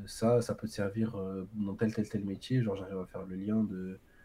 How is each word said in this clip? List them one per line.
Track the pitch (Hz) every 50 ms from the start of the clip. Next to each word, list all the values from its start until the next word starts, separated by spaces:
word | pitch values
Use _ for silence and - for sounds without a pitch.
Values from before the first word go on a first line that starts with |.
| 98
ça, | 95 - - 110 117 123 120
ça | 113 - -
peut | - - 110
te | -
servir, | - 101 101 104 113 113 110 -
euh, | 101 95 95 95 95 92 92 110
dans | 107 101 98 98
tel, | - 117 107 107
tel, | 110 107 -
tel | - 104 101
métier. » | 98 95 95 - - 127 131 113
Genre, | 104 95
j'arrive | 95 95 95 98 92
à | 90 -
faire | - 92 92
le | 92 92
lien | 95 98 104 110 110 107
de, | 98 95 92 92 92 95 - - - - - -